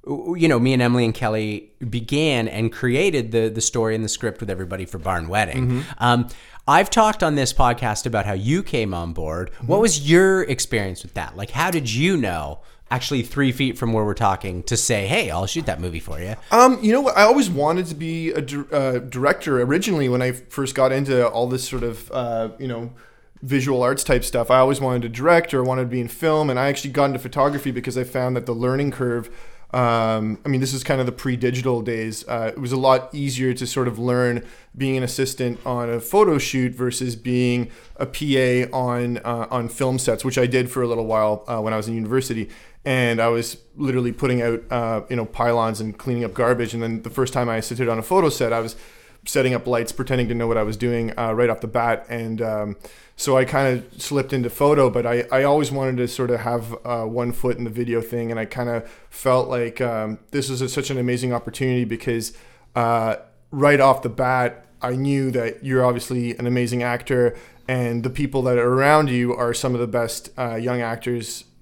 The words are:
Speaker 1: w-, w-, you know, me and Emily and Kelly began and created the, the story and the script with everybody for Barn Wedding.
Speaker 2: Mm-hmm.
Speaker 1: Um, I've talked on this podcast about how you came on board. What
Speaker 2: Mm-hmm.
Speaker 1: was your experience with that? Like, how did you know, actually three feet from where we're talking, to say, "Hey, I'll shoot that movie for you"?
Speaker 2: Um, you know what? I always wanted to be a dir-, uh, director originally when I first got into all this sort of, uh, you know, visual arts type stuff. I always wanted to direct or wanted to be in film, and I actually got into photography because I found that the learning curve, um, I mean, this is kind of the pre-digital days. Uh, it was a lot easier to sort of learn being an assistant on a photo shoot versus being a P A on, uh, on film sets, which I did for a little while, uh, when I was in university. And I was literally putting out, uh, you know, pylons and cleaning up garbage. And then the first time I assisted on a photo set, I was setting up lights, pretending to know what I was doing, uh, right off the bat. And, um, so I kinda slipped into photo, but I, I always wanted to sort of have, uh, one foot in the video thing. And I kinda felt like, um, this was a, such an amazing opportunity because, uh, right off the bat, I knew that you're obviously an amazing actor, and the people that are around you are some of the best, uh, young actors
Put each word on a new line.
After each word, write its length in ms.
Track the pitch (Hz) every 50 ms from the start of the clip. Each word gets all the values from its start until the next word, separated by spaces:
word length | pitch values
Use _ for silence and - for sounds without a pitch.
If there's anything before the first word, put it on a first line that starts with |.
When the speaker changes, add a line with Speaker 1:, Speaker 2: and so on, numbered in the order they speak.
| -
Speaker 1:
w-, 180 | - 143 143 -
w-, 180 | 165 175 175
you 60 | 165 165
know, 100 | 143 120
me 140 | 120 131 131
and 80 | 123
Emily 220 | 123 120 123 123 120
and 80 | 113 110
Kelly 560 | - - 107 107 110 107 107 104 101 - - _ _ 127 117
began 580 | 101 120 110 - 139 143 160 156 139 120 113 113
and 220 | - 104 113 113
created 600 | - - - 123 120 139 185 202 160 135 113 113
the, 160 | 110 113 113 113
the 120 | 107 113
story 320 | 107 - - 120 113 110 110
and 100 | 110 110
the 40 | 107
script 320 | - - - 110 101 -
with 100 | 113 101
everybody 340 | 92 92 95 87 95 92 92
for 140 | - - 92
Barn 300 | 78 92 92 85 80 80
Wedding. 400 | 92 107 107 - - 127 127 127
Speaker 2:
Mm-hmm. 120 | 123 123 151 - - -
Speaker 1:
Um, 300 | 120 123 120 120 120 - - - - - - - -
I've 240 | - 143 170 202 202
talked 320 | - 233 220 214 208 -
on 120 | 185 156 147
this 160 | 143 135 123
podcast 540 | - - 135 120 120 117 131 113 107 - -
about 200 | 127 113 107 95
how 60 | 104 101
you 280 | 95 101 117 151 185
came 300 | 196 - - 127 110 101 90
on 180 | 87 85 85
board. 380 | 80 82 80 78 78 87 92 - - -
What 160 | 117 117 170
Speaker 2:
Mm-hmm. 40 | 208
Speaker 1:
was 280 | 226 226 - 147 139 147
your 320 | 165 175 190 190 190 190
experience 600 | - - 131 - - - 135 110 101 95 92 -
with 120 | - 92 -
that? 220 | - 82 58 -
Like, 140 | 87 101 -
how 200 | - 135 165 185
did 200 | 180 165 135 117
you 240 | 107 123 151 185 196
know, 440 | 156 120 95 87 80 73 71 76 - - - - - - -
actually 320 | 123 127 - - 147 127
three 280 | 113 - - 135 139 131
feet 240 | 123 - 139 127 -
from 160 | - 131 117
where 120 | 113 110 107
we're 100 | 104 98
talking, 480 | - 120 98 95 90 - 95 90 90 87
to 120 | - 120
say, 300 | 110 - - 120 101 98
"Hey, 240 | 98 147 220 196 101
I'll 160 | 78 87 95
shoot 200 | 98 - 165 156
that 120 | - 87 73
movie 200 | 87 90 80 80
for 180 | - - 76 73
you"? 160 | 87 98 110 - - -
Speaker 2:
Um, 280 | 202 233 247 262 262 -
you 100 | 220 214
know 100 | 226 269
what? 160 | 285 262 - 185
I 40 | 208
always 260 | 214 247 285 247 185
wanted 360 | 175 139 143 151 165 180 185
to 80 | 160 160
be 360 | 147 165 160 165 165 160 160
a 100 | - 156
dir-, 260 | 143 127 143 143 139 - 151
uh, 240 | 147 135 131 127 123
director 640 | 123 131 120 127 131 147 180 - - 160 139 -
originally 480 | 139 123 143 185 196 220 185 156 139 127
when 140 | 123 123
I 100 | 127 127
first 420 | 127 127 - - - - 139 131 135
got 160 | 139 131 131
into 340 | 131 135 143 135 131 123 120 113
all 200 | - 113 123 123
this 200 | 127 127 127 -
sort 140 | 131 127
of, 280 | 117 117 113 113 - -
uh, 380 | - 131 120 120 117 113 113 110 - -
you 100 | 135 131
know, 240 | 120 117 117 120 127 - - - _ _ _ _ - -
visual 400 | - 127 139 139 127 143 135 123
arts 200 | 123 123 135 131 -
type 200 | - 139 123 123
stuff. 260 | - - 120 117 -
I 80 | 127 131
always 220 | 131 135 139 135
wanted 220 | 135 127 127 123
to 60 | 117 117
direct 420 | 113 117 135 165 175 170 170 -
or 100 | - 131
wanted 200 | 127 127 127 127
to 60 | 127 120
be 120 | 120 123
in 80 | 120 113
film, 400 | - - 165 160 156 156 151 143
and 100 | 127 123
I 100 | 135 143
actually 240 | 139 135 - 143
got 140 | 123 143 139
into 120 | 139 139 135
photography 540 | 131 123 - 147 135 143 143 143 - 139
because 260 | 123 123 120 131 117 127
I 60 | 123
found 320 | 127 - 131 127 127 131
that 100 | 123 120
the 80 | 127 117
learning 360 | 117 123 127 131 143 143 143
curve, 360 | 131 - 127 123 117 120 113 - - - - - - - - -
um, 680 | - 127 123 117 117 117 113 110 110 110 107 107 107 - -
I 40 | 151
mean, 120 | 135 131
this 120 | 135 131
is 120 | 135 131 123
kind 160 | - 147 131
of 60 | 131
the 60 | 123
pre-digital 680 | 123 - - 135 123 120 123 123 123 127 123 131 123 120
days. 440 | 107 120 117 113 110 110 107 - - -
Uh, 240 | 120 117 113 113 -
it 60 | -
was 100 | 135 120
a 60 | 131
lot 360 | 131 131 131 131 131 131 -
easier 400 | - 147 139 139 123 127 131 127 123
to 120 | 127 127
sort 220 | 120 - 139 127 123
of 100 | 110 107
learn 460 | 120 123 123 123 123 123 120 120 - - - - - - -
being 200 | 123 135 135 131
an 60 | 131
assistant 560 | 127 123 127 - 135 131 - - 127 123 120 123 -
on 240 | 131 123 120 120 117
a 80 | 117 117
photo 380 | 113 - - 202 214 190 156 143
shoot 340 | - - - 131 127 123 123
versus 420 | 123 127 123 120 - 131 123 117
being 540 | 110 - 127 123 123 123 123 123 123 117 113 - - - - -
a 100 | - 131
P 320 | 131 - - 151 147 135 131
A 320 | 127 127 123 127 127 123
on, 480 | 131 131 127 123 120 120 120 120 120 117
uh, 280 | - 117 120 117 113 -
on 180 | 131 123 117 117
film 300 | - - 135 127 131 127
sets, 260 | - - 113 - -
which 140 | 131 127 135
I 80 | 123
did 240 | 120 127 127 123 127
for 120 | - 135
a 40 | 123
little 200 | 117 117 113 113
while, 360 | 110 110 110 107 107 107 107 - -
uh, 120 | 117 113
when 120 | 107 110
I 40 | 110
was 120 | 110 101 113
in 60 | 113
university. 560 | 113 113 107 123 131 131 - 120 113 104 - - - - - - - -
And 320 | 139 127 131 123 117 117 113
I 80 | 113 117
was 280 | 117 117 117 - - - - - -
literally 360 | - 151 135 127 127 123 120
putting 300 | 120 - 143 127 123 123
out, 200 | 117 120 117 113 - -
uh, 300 | 123 120 117 113 113 107 101 -
you 80 | 131
know, 80 | 120 110
pylons 560 | 110 - - 120 120 117 117 113 113 110 104
and 160 | 110 110 101
cleaning 260 | - - 131 123 120
up 120 | 120 110 -
garbage. 400 | - 120 120 123 120 117 107 117
And 80 | 117
then 200 | 117 113 113 107
the 60 | - 113
first 220 | - 135 127 123
time 160 | - 139 123 117
I 80 | 113
assisted 320 | 113 110 - 120 120 127 117
on 100 | 113 113
a 40 |
photo 260 | 110 - 180 190 170 147
set, 240 | 123 - 127 113
I 80 | 117 117
was 160 | 113 113 - - - - - - - - - _ -
setting 300 | - - 143 131 127 127
up 120 | 120 -
lights, 240 | 123 123 117 120 -
pretending 380 | - - 131 - 135 127 123 110
to 60 | 120
know 120 | 117 117
what 120 | 113 113 113
I 40 | 107
was 120 | 104 107
doing, 420 | 101 123 120 120 117 117 113 - -
uh, 140 | 120 113
right 160 | 110 113 120 117
off 120 | 113 -
the 40 | -
bat. 380 | 110 104 120 117 117 117 117 - -
And, 320 | 120 117 113 113 113 110
um, 340 | 120 110 107 107 104 104 98 - - - - - - - _
so 220 | - - 143 131 131
I 80 | 131
kinda 380 | 127 156 135 139 131 127 123 123 - -
slipped 380 | - - - 147 139 135 135 143
into 160 | 131 120 120
photo, 400 | - - 143 143 151 143 135 123
but 160 | 101 123 117
I, 180 | 117 120 123 120 -
I 120 | 131 131 139
always 260 | 143 143 151 147 123
wanted 240 | 135 135 135 131 127 123
to 100 | 123 120
sort 220 | - - 127 123
of 100 | 120 113
have, 360 | 107 117 120 120 110 113 117 - -
uh, 200 | 123 120 117 113
one 280 | 110 113 123 120 120
foot 240 | 120 - - 123 117
in 80 | 110 120
the 60 | 113
video 320 | 104 120 123 120 117 117
thing. 280 | 113 - 123 120 117 113
And 80 | 117 113
I 60 | 110
kinda 380 | 107 - 127 123 120 117 117 113 - - - - -
felt 400 | - - - 135 127 127 120 -
like, 320 | 131 123 120 117 117 -
um, 380 | 131 120 117 110 107 107 110 - - _
this 180 | - 143 127 131
was 100 | 131 123
a, 80 | 131 127
such 220 | - 143 135 -
an 80 | 139 127
amazing 340 | 123 123 123 123 123 123
opportunity 540 | 123 117 - 117 - - 135 127 127 123 123
because, 480 | 107 117 113 - 131 117 117 110 - - - - - - _ _ _ _
uh, 400 | 120 117 117 117 113 110 113 107 - - - _ _ _ _
right 300 | - 139 143 147 147 139
off 220 | 135 135 127 -
the 80 | - 123
bat, 560 | 107 - 131 123 127 127 123 120 - - - _ _ -
I 80 | - 123 127
knew 340 | 131 135 139 139 139 135 131
that 340 | 120 127 117 117 - - -
you're 220 | 135 131 131 127
obviously 500 | 127 123 120 120 - 131 123 120 120 113
an 100 | - 120
amazing 360 | 120 123 123 123 110 123 123
actor, 520 | 120 123 120 120 - - 139 123 123 120 120 - - - - - -
and 360 | - 131 127 123 120 117 120
the 80 | 113 123
people 320 | 127 - 143 139 135 135
that 160 | 123 127 123 120
are 100 | 120 123 127
around 340 | 131 135 143 151 156 151 139
you 260 | 123 123 120 120 120
are 200 | - 120 117 117
some 180 | - - 131
of 80 | 123 117
the 60 | 120
best, 420 | 113 104 120 117 113 - - - - -
uh, 200 | - 127 120 117
young 260 | 113 117 123 123 123
actors 600 | 117 113 117 117 - 123 120 120 110 - - - - _ _ -